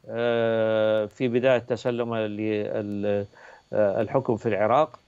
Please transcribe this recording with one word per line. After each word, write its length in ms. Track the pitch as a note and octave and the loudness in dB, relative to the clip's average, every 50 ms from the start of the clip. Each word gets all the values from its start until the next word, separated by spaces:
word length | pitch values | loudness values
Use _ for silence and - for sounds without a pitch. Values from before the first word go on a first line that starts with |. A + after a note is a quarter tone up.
| - - | -12 -8
آه، 960 | A2 A#2 A#2 A#2+ A#2 A#2 A#2 A2+ A2+ A2+ A2 A2 A2 A2 G#2+ A2 G#2+ A2 G#2+ | -4 -2 0 0 0 2 2 2 2 2 2 2 2 2 2 2 2 0 0
في 220 | G2+ - - C3+ B2 | -4 -4 -2 -2 2
بداية 300 | A#2 B2 A#2+ C3 B2+ A#2+ | 2 2 4 4 2 2
تسلمه 600 | A#2 - B2 G#2+ - C3 A#2+ A#2 A#2+ A#2 A#2 A2+ | 2 -2 -6 -4 -2 -4 -2 -2 -4 -4 -2 -4
لل-، 1080 | A2 G#2+ G#2 G#2 A2 A2 G#2+ G#2 G#2 - - A2 G#2 G#2 G#2 G2+ G2+ G#2 G2+ G2+ G2+ - - - - - - - _ _ | -4 -4 -4 -4 -2 -2 -2 -2 -2 -4 -4 -6 -6 -4 -6 -4 -2 -2 -2 -2 -4 -6 -12 -20 -20 -20 -20 -20 _ _
آه، 280 | - G#2 G#2+ G2+ F#2+ A2 | 0 2 2 2 2 0
الحكم 360 | A2 G2+ - C3+ B2 - A#2 | -2 0 -2 -2 0 0 -4
في 100 | G#2 - | -2 -2
العراق 540 | A#2 G#2 F#2+ G#2 G#2+ A#2+ C#3+ D#3 D3+ - _ _ | -2 0 0 2 2 4 2 2 0 -4 _ _